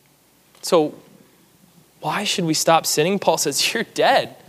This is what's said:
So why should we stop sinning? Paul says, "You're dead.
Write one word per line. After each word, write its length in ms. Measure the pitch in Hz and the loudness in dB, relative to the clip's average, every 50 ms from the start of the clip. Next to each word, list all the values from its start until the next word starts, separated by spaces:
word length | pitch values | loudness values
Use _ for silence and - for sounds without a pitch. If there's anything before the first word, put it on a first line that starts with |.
| _ _ _ _ _ _ _ _ _ _ _ _ | _ _ _ _ _ _ _ _ _ _ _ _
So 320 | - - 190 170 151 156 - - - - - - _ _ _ _ _ _ _ _ _ _ _ _ _ _ _ _ | -2 0 2 2 2 0 -4 -10 -20 -20 -20 -20 _ _ _ _ _ _ _ _ _ _ _ _ _ _ _ _
why 220 | - 156 151 185 208 | -8 -6 -6 -4 -4
should 220 | 202 - - 175 | -4 -4 -2 -2
we 80 | 160 156 | -2 -2
stop 320 | - - - 160 160 - | 0 2 4 4 4 2
sinning? 320 | - - 151 151 180 202 190 | 0 0 0 0 0 0 0
Paul 220 | - 190 160 - | 0 0 0 0
says, 340 | - 151 135 - - - - | -2 -2 -2 -2 -2 -2 -2
"You're 100 | 233 214 - - | -4 -6 -4 -2
dead. 400 | 143 147 202 269 196 120 120 - - - | 0 2 2 2 2 0 -2 -8 -18 -20